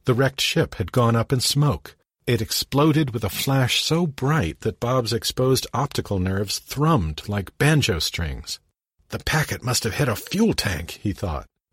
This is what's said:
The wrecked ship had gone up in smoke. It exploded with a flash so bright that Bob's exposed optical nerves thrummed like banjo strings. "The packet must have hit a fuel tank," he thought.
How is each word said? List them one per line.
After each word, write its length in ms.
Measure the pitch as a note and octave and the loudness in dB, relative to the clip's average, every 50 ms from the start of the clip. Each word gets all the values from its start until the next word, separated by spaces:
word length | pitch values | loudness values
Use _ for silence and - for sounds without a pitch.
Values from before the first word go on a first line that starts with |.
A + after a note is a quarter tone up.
| - | 0
The 80 | - B2 | 0 2
wrecked 280 | A2+ C3+ C3 C3+ - | 4 2 0 2 0
ship 340 | - - - - - - - | -2 0 2 0 0 0 -2
had 180 | - G#2 - - | -6 -6 -2 2
gone 220 | B2+ A#2+ A2+ A2+ | 2 4 4 4
up 180 | A#2 A2 - C#3 | 2 2 2 0
in 80 | B2 | 0
smoke. 540 | - - - C#3+ D3+ C#3+ G2+ D2+ - - - _ _ _ _ _ - | 0 0 2 2 2 2 2 -2 -6 -14 -20 _ _ _ _ _ -2
It 160 | - B2 A2 | 0 0 0
exploded 720 | A2 - - - - - - C#3 D3 D#3+ D3 D#3 D#3 B2+ | 0 -2 -4 -4 -4 0 2 4 4 4 4 4 2 0
with 120 | A2 A#2 G#2+ | -2 -4 -4
a 40 | G2 | -4
flash 540 | - - - C#3 C3+ C3+ B2+ A#2 - - - | -4 -2 -2 2 2 2 2 2 2 0 0
so 240 | - D3+ E3 F3+ | 0 0 0 0
bright 540 | D#3 C3+ - B2 C#3 D#3 D#3+ F#2+ D#2+ - - | -2 -4 -2 0 0 2 2 0 -2 -4 -4
that 180 | - A2 - - | -4 -4 -4 -2
Bob's 320 | - A#2 C3 C3 A#2 A2 A#2+ | -2 0 0 0 0 0 -2
exposed 540 | A2 - - - - C3 C3 C3 B2 - - - | -2 -2 -4 -2 0 2 2 2 2 0 -2 -4
optical 460 | A#2 C#3+ - - - G2 - G2+ F#2+ | -2 -2 -2 -2 -4 -4 -2 -2 0
nerves 400 | F2+ F#2 F#2+ G2 G#2+ G#2 - - | 0 0 0 -2 -2 -4 -6 -8
thrummed 680 | - - - C3 D3 D#3+ E3+ B2+ E2+ D#2 D2+ - - | -8 -8 -4 0 2 4 4 4 2 0 -4 -8 -6
like 300 | - G#2 G2+ F#2 - _ | -4 -4 -4 -4 -6 _
banjo 420 | - - D3 D#3+ D3 A2 - F#2+ D#2 | 2 4 4 4 4 4 2 0 0
strings. 600 | - - - - E2 D2 C2 A#1+ - - - - _ _ _ _ _ _ _ _ _ - | -2 -4 -4 -4 -4 -4 -6 -8 -10 -12 -12 -14 _ _ _ _ _ _ _ _ _ -12
"The 100 | - - | -12 -8
packet 440 | - - - C4 A#3+ - A2 - - | -4 -2 0 0 0 0 -4 -6 -2
must 200 | B2 A#2+ - - | -2 -2 0 -2
have 120 | A2 - | -2 0
hit 120 | - B2 | 0 0
a 80 | B2 G#2 | 0 0
fuel 380 | - - - - F#3+ A3+ G#3+ - | -4 -6 -4 0 2 2 2 2
tank," 460 | - - G#2 F2+ D2+ E2+ - - - | 0 -2 -2 -2 -4 -6 -10 -10 -6
he 100 | - G#2+ | -4 -4
thought. 340 | F#2 - - F2+ D2+ B1+ - - _ _ _ _ | -4 -2 -4 -4 -4 -6 -8 -12 _ _ _ _